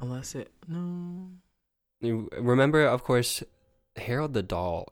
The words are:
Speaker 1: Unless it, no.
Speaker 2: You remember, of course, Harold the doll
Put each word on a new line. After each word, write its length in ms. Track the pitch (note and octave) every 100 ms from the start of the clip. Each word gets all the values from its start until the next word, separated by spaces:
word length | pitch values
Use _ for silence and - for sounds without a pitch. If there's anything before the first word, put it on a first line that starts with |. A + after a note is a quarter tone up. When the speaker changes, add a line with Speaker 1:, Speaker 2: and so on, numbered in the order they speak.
Speaker 1:
Unless 340 | B2+ B2+ B2
it, 160 | C3+ - _ E3+
no. 600 | E3+ F3 F3 F3 F3+ F#3 F3+ _ _ _ _ _ _
Speaker 2:
You 280 | A#2 A2+ G#2+ -
remember, 480 | A#2+ B2+ C#3 D#3
of 200 | C#3 B2
course, 400 | - B2 A#2 - - _ _ _ _
Harold 400 | A#2+ - B2+ D3+
the 80 | A#2+
doll 460 | F#2 F2 F2+ E2+ -